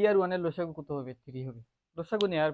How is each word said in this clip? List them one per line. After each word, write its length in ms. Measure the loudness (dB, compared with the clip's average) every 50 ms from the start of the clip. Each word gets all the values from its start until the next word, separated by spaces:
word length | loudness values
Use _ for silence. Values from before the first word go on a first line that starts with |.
| 4 6
আর 60 | 6 4
ওয়ানের 220 | 4 2 0 0 0
লসাগু 260 | -2 -2 -2 -4 -6 -6 -10
কত 100 | -8 -6 -6 -6
হবে? 120 | -6 -8 -12 -14 _
থ্রি 160 | -12 -10 -8 -8 -8
হবে। 140 | -10 -12 -16 -20 _ _ _ _ _ -10
লসাগু 280 | -6 -4 0 0 2 2 2
নেওয়ার 200 | 2 2 2